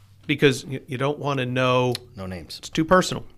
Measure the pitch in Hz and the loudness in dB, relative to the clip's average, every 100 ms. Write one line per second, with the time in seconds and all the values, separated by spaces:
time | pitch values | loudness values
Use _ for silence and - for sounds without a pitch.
0 | - - - 143 143 127 - 135 - 123 | -20 -10 -4 4 4 4 -4 -10 -8 -4
1 | 139 147 139 135 123 127 127 127 127 117 | -2 -2 -4 -2 -2 0 2 2 2 -2
2 | - 98 95 92 80 - - - 160 185 | -8 -12 -10 -10 -12 -14 -4 -2 4 4
3 | 175 - - | 4 -4 -10